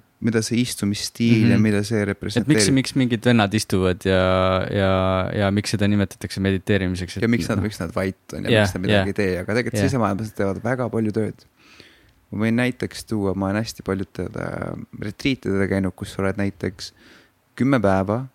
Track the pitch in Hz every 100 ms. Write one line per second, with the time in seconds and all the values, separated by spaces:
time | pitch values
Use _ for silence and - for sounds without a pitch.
0 | _ - 117 113 110 117 123 - 101 104
1 | - - 117 113 117 117 110 101 104 113
2 | 101 98 95 104 110 151 101 135 127 143
3 | 127 117 123 120 101 107 - 98 92 90
4 | 95 92 92 92 92 92 95 101 95 95
5 | 92 92 92 104 98 101 - 104 101 104
6 | 98 - 101 - 98 95 - 101 92 90
7 | 87 98 113 120 80 101 104 - 85 92
8 | 95 - - 78 98 113 101 92 95 104
9 | 95 98 95 90 90 110 120 110 98 131
10 | 104 98 110 - 98 95 113 127 117 113
11 | 107 104 110 - _ _ - - - _
12 | _ _ - 101 110 117 123 127 104 -
13 | - 110 98 95 95 104 113 - - 98
14 | 98 - 90 - 85 - 87 87 - -
15 | 104 - 139 127 - 98 98 98 95 -
16 | 98 - 95 95 101 - 98 92 - -
17 | - - _ _ _ - 123 135 98 95
18 | 95 113 131